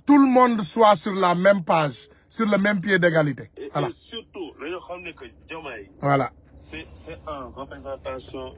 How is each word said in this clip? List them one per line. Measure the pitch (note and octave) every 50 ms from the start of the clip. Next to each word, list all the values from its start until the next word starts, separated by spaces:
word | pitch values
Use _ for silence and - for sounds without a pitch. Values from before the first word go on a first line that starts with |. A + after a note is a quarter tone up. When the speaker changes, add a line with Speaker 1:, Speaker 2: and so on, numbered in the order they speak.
| -
Speaker 1:
tout | - C#4+ C#4+
le | C#4 C4
monde | B3 B3+ B3+ B3 A#3 G#3+
soit | G#3 - - A3+ A3+ G#3 G#3
sur | - - A3 G3
la | G3 F#3+ F3+ F3
même | F3 F#3 G3 G3+ G3 D#3+
page, | - F#3+ E3 D#3 C#3+ B2 - - - _ _ _ _
sur | - - A3+ G#3
le | G#3 G3
même | G3 G#3 G#3 G3
pied | E3 G#3 G3 F#3
d'égalité. | F3 F3 D#3+ D#3+ D3+ D3 C3 - A2+ - _ -
Speaker 2:
Et, | - -
Speaker 1:
Voilà. | - D3+ C#3 B2
Speaker 2:
et |
surtout, | A2 - - - - A3+ - _ - G3+ F3 C3+ - -
nañu | - - F3+ F3+
xam | - - F3+ F3+
ne | F3+ E3+
que | D3+ - - - - - - -
Diomaye, | D#3 D#3+ - - B2 A2 G2 - - -
Speaker 1:
Voilà. | - C#3 C#3+ C#3 C3 - - - _ _ - -
Speaker 2:
c'est, | - - - D#3 - - -
c'est | - - D#3+ E3 - - D#3
une | D3 C#3 C3 A#2+ A#2+
représentation, | C3+ C#3 C#3 C#3+ C#3 C3 C#3 C3+ C3 - C#3 C3 B2+ B2 - - C3+ C3 C3 -